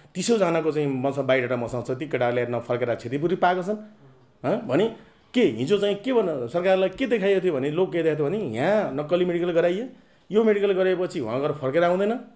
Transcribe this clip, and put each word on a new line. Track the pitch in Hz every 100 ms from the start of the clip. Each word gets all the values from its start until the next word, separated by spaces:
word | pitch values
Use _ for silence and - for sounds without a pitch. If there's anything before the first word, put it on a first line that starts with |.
| - -
तिसौँजनाको | 185 233 180 165 156
चाहिँ | 147 143
मसँग | 135 131 131 131
बायोडाटा | 135 123 123
मसँग | 117 123 113
छ। |
ती | 127 151
केटाहरूले | 135 123 123 120
नफर्केर | 120 - 123 120 117
क्षतिपूर्ति | - 139 165 190
पाएका | 180 180
छन्। | 180 214 - - - - _ _ 127
हँ? | 208 226
भने | 139 220 - - _ _
के | 247
हिजो | 202 110 135 202
चाहिँ | 202 202
के | 254
भन्न, | 247 190 151 120
सरकारलाई | 175 180 190 190
के | 185 269
देखाइएको | 226 190 196
थियो | 180
भने, | 143 135
लोक | 151 185
के | 170
देखाएको | 160 147
थियो | 143
भने | 202 175 110
यहाँ | 156 214 196
नक्कली | 135 151 175 180
मेडिकल | 170 175
गराइयो, | 165 175 185 262 - _ _ -
यो | 196
मेडिकल | 226 208 202
गरेपछि | 185 185 180 180 175
उहाँ | 113 123
गएर | 147
फर्केर | 143 131 143
आउँदैन, | 175 185 202 247 -